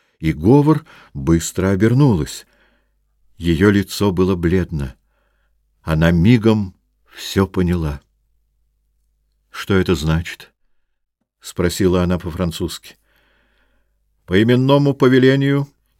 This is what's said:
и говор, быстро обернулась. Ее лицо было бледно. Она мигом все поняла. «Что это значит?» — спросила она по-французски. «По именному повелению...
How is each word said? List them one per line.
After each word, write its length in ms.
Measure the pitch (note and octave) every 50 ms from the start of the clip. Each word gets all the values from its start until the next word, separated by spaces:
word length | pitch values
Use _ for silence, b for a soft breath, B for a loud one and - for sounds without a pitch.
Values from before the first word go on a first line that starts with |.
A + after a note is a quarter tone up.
| _ _ _ _
и 140 | D#2+ D#2+
говор, 520 | D#2 - D#2 G2+ C3 D3 C#3+ D3+ D#3 D3+ b b b b b b
быстро 580 | b - C2+ D2 E2 E2+ E2 - - - F2+ F#2+
обернулась. 760 | G2+ F#2+ G#2 A2+ A#2+ B2+ D3 C3+ G#2 D#2+ C#2+ - - - - _ _ _ _ _ _ _ _ _ _ _ _ _ _ _ _ _ _
Ее 340 | - E2 E2+ E2+ D2+ G2 G#2+
лицо 400 | G2+ G2+ F#2+ - - - G2+ G#2
было 260 | F2+ E2+ F#2 F#2 G2
бледно. 600 | F2 E2+ E2+ F2 F#2 F2 - E2+ D2 C#2 B1+ - _ _ _ _ _ _ _ _ _ _ _ _ _ _ _ _ _
Она 280 | _ D#2+ D#2+ D#2 E2 E2
мигом 640 | F2 E2 E2 A2 B2+ A#2 G2+ A2+ G#2+ A2 G2+ F2+ - _ _ _ _ _ _ _ _
все 320 | - - - - F#2+ G2
поняла. 540 | F#2 - F#2 F#2 E2+ F2+ F2 D#2+ D2 C#2 C#2 - _ _ _ _ _ _ _ _ _ _ _ _ _ _ _ _ _ _ _ _ _ _ _ _ _ _ _ _ _
«Что 240 | - - - - G2+
это 200 | F#2 F2+ G2 F2+
значит?» — 580 | D#2 D2 D#2+ D#2+ E2 E2 - - - - _ _ _ _ _ _ _ _ _ _ _ _ _ _ _ _ _ _ _
спросила 640 | _ - - - F2 F2 E2 - G#2 F2+ F2+ F2+
она 160 | F2+ F2 F#2 E2+
по-французски. 800 | - F2+ D#2 F2+ F#2 E2+ D#2+ - F#2 D#2+ - - - - - _ _ _ _ _ _ _ _ _ _ _ _ _ _ _ _ _ _ _ _ _ _ _ _ _ _
«По 180 | - F2 G2
именному 520 | A2 A#2+ C3 B2 C3 C3+ C#3+ C#3+ C#3+ C#3+ C3+
повелению... 720 | - C3+ B2+ C3 C3 C3 C3 C3+ C#3 C#3 C#3 C#3 C#3+ C#3+ - _ _ _ _ _